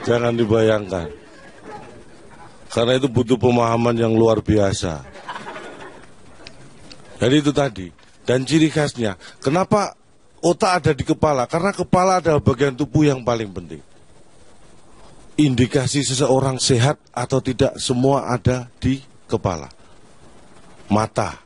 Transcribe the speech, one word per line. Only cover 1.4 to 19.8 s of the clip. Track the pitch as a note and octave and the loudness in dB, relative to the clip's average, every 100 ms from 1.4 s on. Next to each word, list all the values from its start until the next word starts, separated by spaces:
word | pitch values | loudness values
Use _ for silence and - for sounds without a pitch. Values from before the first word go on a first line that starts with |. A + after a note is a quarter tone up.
| - - - G#4 - - - - - - - - - | -20 -20 -18 -18 -18 -20 -20 -20 -20 -20 -20 -20 -6
Karena | - A#2 C3 | -2 0 2
itu | C3+ | 2
butuh | A#2 A#2 B2 | 0 2 2
pemahaman | B2 A#2+ A#2 A#2 A#2 A#2 | 4 2 2 2 0 2
yang | A2+ A2 | 2 4
luar | A2+ A2 | 4 2
biasa. | - G#2+ G2 F#2+ F#2+ D2+ C2+ - - - - - - - - - - - - - - - - - - - - - | 2 2 2 0 -6 -8 -12 -18 -16 -14 -14 -16 -16 -18 -18 -20 -20 -20 -20 -20 -20 -20 -20 -20 -20 -20 -20 -4
Jadi | A#2 D3 | 2 2
itu | D3 | 2
tadi. | C#3 C#3 G2+ F2+ - - - | 0 -2 -4 -14 -16 -20 -16
Dan | - B2 C3 | -2 -2 2
ciri | D#3 D#3 | 2 2
khasnya, | D3+ D3 - A2 F#2 - - | 0 -4 -2 -6 -6 -16 -6
kenapa | C3+ D#3+ F#3+ G#3+ F#3+ - _ _ _ _ | -2 0 0 0 -2 -8 _ _ _ _
otak | E3 F3 G3+ F3+ | 0 2 2 2
ada | D#3 C#3 | 0 -2
di | |
kepala? | - D#3 D#3+ C#3 | -2 0 2 0
Karena | A#2+ E3 F#3+ F#3 | -2 -2 -2 -4
kepala | F3+ F#3 F#3 F#3 | 0 2 4 2
adalah | E3 D3+ | 2 0
bagian | B2+ C3 C#3 | 0 0 0
tubuh | B2 C#3+ D3+ | 0 -2 2
yang | D3 C3 | 2 2
paling | A#2 A#2 G#2 | -2 -2 -4
penting. | F#2 F2 D#2 - - - - - - - - - - - - - - - - | -10 -12 -16 -16 -20 -20 -20 -20 -20 -20 -20 -20 -20 -20 -20 -20 -20 -12 2
Indikasi | D3+ B2 B2 D3 B2 C#3+ C3+ | 2 4 2 2 0 -2 -2
seseorang | B2+ C#3 C3 C3 C3 | -2 2 2 2 -2
sehat | - B2+ B2+ D3+ _ | 2 4 2 0 _
atau | - B2 C3 | -8 -2 -2
tidak | C3 A#2+ C3+ - | -2 0 0 0
semua | - B2 C3+ C#3 G#2 | -4 0 2 2 0
ada | A#2+ - B2+ B2 - | -2 0 -2 -6 -6
di | C3 C3+ - - - | -2 -2 -6 -20 -6
kepala. | A2+ G2+ E2+ C2+ - | -4 -2 -4 -10 -20